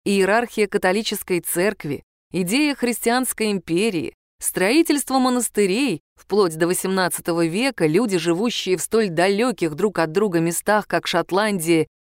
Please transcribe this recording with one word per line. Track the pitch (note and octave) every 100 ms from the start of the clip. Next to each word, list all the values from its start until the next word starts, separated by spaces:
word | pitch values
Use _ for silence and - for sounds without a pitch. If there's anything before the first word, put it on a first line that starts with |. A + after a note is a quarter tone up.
иерархия | - G3+ F#3+ A3 A#3+ - G#3
католической | G#3 F#3 G3 A3+ G3 - F3+
церкви, | - - F#3+ G3+ D#3 C3 - _ _
идея | E3+ F3 A#3+ D4+
христианской | C#4 B3 A3+ - B3 B3 - A3
империи, | G3+ - E3+ A3+ F3+ B2+ - _ _
строительство | - - F#3 C#4+ E4 D4 - C4
монастырей, | B3+ B3 A3 - G3+ G3 C#4 D#3 - _
вплоть | - G3 F#3 D#3+
до | E3+
восемнадцатого | F3+ F#3+ F#3+ F3+ - - E3+ E3+
века | F3 C4+ C#4 E3
люди, | D#3+ A#3+ F#3
живущие | E3 E3+ A#3 - - F3+
в |
столь | - A3 G#3+
далёких | D#3+ F#3 G3+ B3 G3+ E3+
друг | D3+ G#3 F3+
от | D#3+
друга | D#3+ G#3 E3+
местах, | E3 E3 - G#3+ F#3+
как | E3+ -
Шотландия | F3 E3 F#3 G#3+ G3+ D#3+ E3 D#3 _